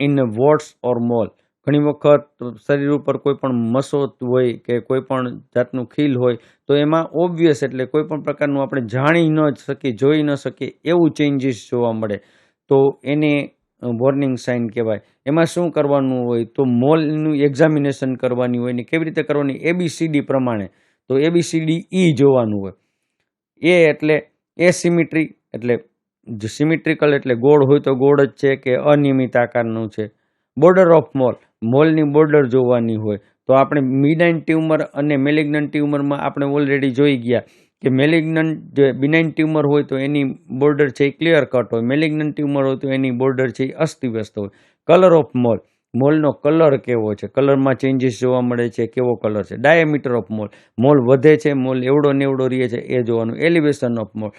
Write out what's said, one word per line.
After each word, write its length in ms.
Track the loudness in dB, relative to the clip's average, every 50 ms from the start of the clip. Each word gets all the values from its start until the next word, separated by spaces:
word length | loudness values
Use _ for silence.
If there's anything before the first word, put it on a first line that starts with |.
| -2
in 120 | 0 0
warts 600 | 0 0 -2 -2 0 2 2 2 2 -2 -8 _ _ -4
or 80 | -4 -4
mole. 360 | -2 -2 -2 -2 -2 -2 -4 _ _ _ _ _ _ -4
ઘણી 160 | -2 0 0
વખત 500 | 0 -2 -2 0 4 4 4 4 2 _ _ -14 -14 -14 -14 -12 _
શરીર 220 | -4 -2 -2 0 -2
ઉપર 280 | -2 -2 -2 -4 -4
કોઈ 160 | -2 -2 -4 -4 -2
પણ 80 | -4 -4 -2
મસો 520 | -2 -2 0 -2 -2 -2 -2 -4 -4 -4
હોય 460 | -4 -8 -8 -6 -2 0 0 0 0 -2
કે 260 | -4 _ -4 -4 -4
કોઈ 220 | -2 -2 -4 -4
પણ 380 | -4 -4 -6 -6 -6 -6 -10 -14
જાતનું 460 | -16 _ -4 -4 -4 -4 -4 -10 -10
ખીલ 320 | -8 -4 -2 -2 0 0
હોય 200 | 0 0 0 -2 -2 _ _ _ _ _
તો 80 | -2 0
એમાં 300 | 0 2 2 0 0 -2
ઓબ્વિયસ 580 | -2 -2 -2 -2 -2 0 2 2 2 2 2 -2
એટલે 220 | -6 -4 -6 -6
કોઈ 180 | -2 -2 -4 -4
પણ 180 | -4 -6 -8
પ્રકારનું 400 | -6 -6 -6 -4 -4 -2 -2 -2
આપણે 200 | -4 -4 -4 -6
જાણી 480 | -6 -4 -4 -2 0 2 2 2 2 2
ન 200 | 2 2 0 0
શકીએ, 420 | -2 -4 -8 -12 -10 -6 -6 -6
જોઈ 320 | -4 0 2 2 2 2 0
ન 120 | -2 -4
શકીએ 440 | -4 -6 -10 -8 -8 -10 -12 -10 _ -4
એવું 260 | -2 2 2 2 2
ચેન્જીસ 560 | 2 0 0 0 0 -2 -2 -4 -4 -4 -8 -6
જોવા 200 | -4 -2 -2 -2
મળે. 260 | -2 -4 -6 -6 -6 -8 _ _ _ _ _ _ _ _ _
તો 320 | 0 2 4 4 2 0 _ -6
એને, 520 | -4 -2 0 0 0 0 0 -4 -6 _ _ _ _ _ -12
અ, 60 | -8
વોર્નિંગ 500 | -6 -4 0 0 0 0 0 -2 -2 -4
સાઇન 300 | -4 -4 -4 -4 -4 -4
કહેવાય. 340 | -4 -4 -4 -2 -2 -4 -6 _ _ _ _ -6
એમાં 200 | -2 0 0 0
શું 260 | 0 0 -4 -4 -2
કરવાનું 540 | -2 -2 0 0 0 0 0 -2 -2 -2 -2
હોય? 200 | -2 -2 -2 -4
તો 180 | -4 -2 -2 0
મોલનું 720 | 0 2 2 2 2 2 2 0 -2 -4 -2 -2 -2 -2
એક્ઝામિનેશન 800 | 0 0 0 2 2 2 2 2 0 -2 -2 -4 -4 -4 -6 -4
કરવાની 420 | -4 -4 -4 -2 -2 -2 -2 -2
હોય 160 | -4 -4 -4 -6
ને 100 | -6 -6
કેવી 220 | -4 -4 -4 -4
રીતે 180 | -4 -4 -6 -4
કરવાની? 300 | -2 -2 -2 -2 -2 -4
એ 180 | -4 -2 -2
બી 160 | -2 -2 -2
સી 200 | -4 -4 -4 -4
ડી 140 | -2 -2 -2
પ્રમાણે. 480 | -2 0 -2 -2 0 -2 -4 -4 -6 -10 _ _ _ _ _ _ _ -2
તો 80 | 0
એ 120 | 0 0 2
બી 120 | 2 0
સી 180 | 0 0 -2 -4
ડી 180 | -2 -2 -4 -4 -4 -4 -2
ઈ 200 | 2 2 2 4
જોવાનું 480 | 4 4 4 4 4 2 0 -2 -6
હોય. 100 | -8 -10 -14 _ _ _ _ _ _ _ _ _ _ _ _ _ _ _ _ -4
એ 280 | 0 2 4 4 4 4
એટલે 400 | 2 0 0 0 0 0 -2 _ _ _ _ _ _
એસિમેટ્રી 720 | 0 2 2 2 2 0 0 0 0 0 0 -2 -4 -4 -4 -8 _ _ _ -14
એટલે 240 | -8 -2 -2 -2 -2 -4 _ _ _ _ _ _ _ _
જો 200 | -14 -14 -10 -10
સિમેટ્રિકલ 680 | -10 -4 -2 0 0 0 -2 -2 -4 -2 0 0 0 0
એટલે 220 | 0 0 -2 -2
ગોળ 300 | 2 4 4 6 6 6
હોય 140 | 4 4 2
તો 160 | 2 0 -2
ગોળ 300 | 2 2 2 4 4 2
જ 40 | 0
છે 260 | -2 -2 -2 -2 -2
કે 200 | -2 -2 -2 -2
અનિયમિત 640 | 0 2 2 2 2 2 2 2 0 0 0 0
આકારનું 520 | 0 0 0 -2 -4 -2 -2 -4 -6 -6 -8
છે. 320 | -8 -8 -10 -10 _ _ _ _ _ _ _ _ -2 4
Border 260 | 6 6 6 6 6
of 180 | 6 6 4 2 0 -2 -2
mole, 140 | 0 0 -2 -4 _ _ _ -8 -4
મોલની 400 | 0 2 4 4 4 4 2 0
બોર્ડર 420 | 2 4 2 2 4 4 2 2
જોવાની 500 | 2 2 0 2 2 0 0 0 -2 -4
હોય 220 | -4 -4 -4 -6
તો 360 | -6 _ _ _ _ _ 2 4
આપણે 280 | 4 4 2 0 -2
benign 580 | 0 0 0 2 2 2 2 2 2 0 0 -2
ટ્યુમર 420 | -2 -2 -2 0 0 0 0 -2
અને 340 | -2 -4 -6 -4 -4 -2 0
malignant 520 | 0 0 0 0 0 0 0 -2 -4 -4
ટ્યુમરમાં 520 | -4 -4 -4 -2 -2 -2 -2 -2 -2 -4 -4
આપણે 260 | -4 -6 -4 -4 -4
already 440 | -2 -2 -2 0 0 0 0 0 -2
જોઈ 280 | 0 2 2 2 2
ગયા 220 | 0 -2 -2 -2 -2 -2 _ _ _ _ _ _ _
કે 80 | -2 0
malignant 640 | 2 2 2 2 2 0 0 0 -2 -2 -2 -2 -4
જે 280 | -6 -10 -6 0 2 2
benign 480 | 2 2 0 -2 0 2 2 0 0
ટ્યુમર 340 | 0 -2 -2 0 0 0 0
હોય 160 | 2 2 0 0
તો 140 | -2 -4
એની 260 | -4 -4 -2 -2 -2 -2 -2 -4 -8 _ -10 -4 0
બોર્ડર 300 | 2 2 2 2 0 0
છે 160 | 0 0 -2
એ 60 | -2
ક્લિયર 320 | 0 -2 0 2 2 2 2
કટ 300 | 2 0 -2 -2 0 -2
હોય, 80 | -2
malignant 520 | -2 0 0 0 0 -2 -2 -2 -4 -4 -4
ટ્યુમર 320 | -4 -4 -2 -2 0 0
હોય 120 | -2 -2
તો 120 | -4 -4 -4
એની 220 | -2 -2 -2 -2
બોર્ડર 380 | -2 0 0 0 0 0 -2 -2
છે 140 | -2 -4 -6
એ 80 | -6
અસ્તવ્યસ્ત 680 | -4 -4 -4 -4 -4 -6 -8 -6 -4 -6 -8 -8 -8 -8
હોય. 100 | -8 -8 _ _ _ _ _ _ 0 2
Color 200 | 4 6 6 6
of 160 | 4 4 2 0 -2 0 0
mole, 140 | 2 0 -2 _ _ _ _ _ _ -4
મોલનો 360 | 0 2 2 2 2 0 0
કલર 460 | -2 -2 -2 0 2 4 4 4 2
કેવો 360 | 2 -2 -2 -2 -2 -2 -2 -4
છે, 140 | -6 -8
કલરમાં 460 | -6 -2 0 2 2 2 2 2 0 0
ચેન્જીસ 460 | 0 0 -2 0 0 0 -2 -2 -2
જોવા 200 | -2 0 0 0
મળે 280 | 0 -2 -2 -2 -2 -4
છે, 180 | -2 -4 -4
કેવો 280 | -4 -2 -2 -2 -2 -2
કલર 280 | -2 -2 -4 -4 -4 -6
છે. 120 | -6 -8
Diameter 560 | -2 2 2 4 4 2 0 0 -2 -2 -2
of 240 | -4 -4 -4 -6 -8
mole, 140 | -8 -8 -10 _ -18 _ _ -4 0
મોલ 180 | 4 4 4 4 4 4
વધે 260 | 2 4 6 4 4
છે, 160 | 4 2 -2 -2
મોલ 300 | -2 -2 -2 -2 -2 -2
એવડો 280 | 0 0 2 2 2
ને 140 | 2 2 0
એવડો 220 | 0 -2 -2 -2
રહે 200 | -2 -2 -2 -2
છે 100 | -2 -4
એ 260 | -6 -6 -4 -2 -2 0
જોવાનું. 340 | 0 -2 -2 -2 -4 -4
Elevation 540 | -2 0 2 2 2 2 0 0 -2 -2 -4
of 160 | -4 -4 -6 -8 -8 -10
mole, 120 | -10 -10 -12